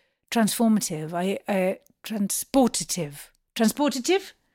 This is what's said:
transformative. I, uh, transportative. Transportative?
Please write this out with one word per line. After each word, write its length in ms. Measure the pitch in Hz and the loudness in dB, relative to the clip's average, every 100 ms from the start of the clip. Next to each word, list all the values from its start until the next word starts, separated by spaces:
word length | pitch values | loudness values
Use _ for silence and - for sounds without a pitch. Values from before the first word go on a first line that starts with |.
| _ _ - | _ _ -4
transformative. 800 | 233 214 - 226 214 - 156 156 | 0 2 2 2 2 0 -6 -6
I, 260 | 170 185 196 - | -4 -2 -4 -2
uh, 240 | 190 185 - _ _ | 0 0 -2 _ _
transportative. 1300 | - 214 196 - - 277 233 - 165 - 147 147 - _ _ - | -10 -4 -2 -4 0 2 2 2 -6 -6 -6 -8 -20 _ _ 0
Transportative? 800 | 220 - 285 269 240 381 - - _ | 0 2 0 0 0 0 0 -20 _